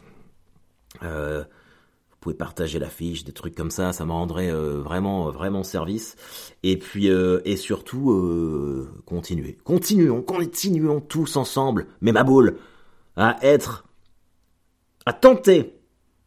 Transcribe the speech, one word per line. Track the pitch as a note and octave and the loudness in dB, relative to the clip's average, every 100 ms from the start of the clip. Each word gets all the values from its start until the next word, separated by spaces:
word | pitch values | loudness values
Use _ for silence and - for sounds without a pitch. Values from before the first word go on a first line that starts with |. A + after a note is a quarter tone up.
| - - - _ _ _ _ _ _ - | -20 -20 -20 _ _ _ _ _ _ -14
Euh, | E2+ D#2 D2+ D2+ D2 _ _ _ _ _ _ | -10 -8 -6 -6 -10 _ _ _ _ _ _
vous | _ E2+ | _ -10
pouvez | - | -8
partager | - - D#2+ D#2+ | -10 -6 -6 -6
l'affiche, | C#2 - E2+ E2 | -8 -8 -8 -8
des | C#2 | -12
trucs | - E2+ | -14 -12
comme | - D#2+ | -8 -8
ça, | - F2+ | -4 -6
ça | F2 E2 | -4 -6
me | |
rendrait, | E2 E2+ E2 F2+ | -4 -4 -4 -4
euh, | D#2+ D2+ D2 | -4 -4 -6
vraiment, | C#2+ F2+ G2 F#2+ D#2 | -6 -4 -4 -4 -4
vraiment | C#2 F#2+ G2 | -6 -6 -6
service. | F#2 F2+ E2 A2 - - - - - _ | -6 -6 -6 -8 -10 -18 -20 -20 -20 _
Et | F#2 F#2 | -2 -2
puis, | - G2+ G2 | -4 0 2
euh, | F#2 F2+ F2+ | 4 2 0
et | G2 G2 | 0 -6
surtout, | - G2 - B2+ C#3 | -4 -8 -6 -2 2
euh, | F#2+ F2+ E2+ E2 D2 C#2+ C2+ C2+ - | 2 2 0 -2 -4 -4 -6 -10 -16
continuez. | - F2 - E2+ D2 - | -10 -10 -6 -6 -8 -10
Continuons, | - F3+ - G#3 D#3 A#2+ | -2 -2 2 4 4 2
continuons | B2+ F#3 E3+ - G3 E3 D#3 D3 | -4 -4 -4 -4 -2 0 0 -2
tous | D3+ D#3+ D#3 - | -4 -4 -2 -2
ensemble, | - C3 C3+ G#2 - _ | -2 -2 0 -2 -4 _
mais | A2 | 2
ma | G#2+ | 4
boule, | C3 C3+ G#2+ - - - - _ _ - | 6 8 8 4 -12 -20 -20 _ _ 2
à | A2+ A#2 | 2 4
être, | C3+ C#3+ - A2+ - _ _ _ _ _ _ _ _ _ _ _ | 4 4 2 -10 -18 _ _ _ _ _ _ _ _ _ _ _
à | A#2+ | -6
tenter | - C4 B3+ G3 E3+ A2+ - _ _ _ _ | 6 6 8 6 4 2 -10 _ _ _ _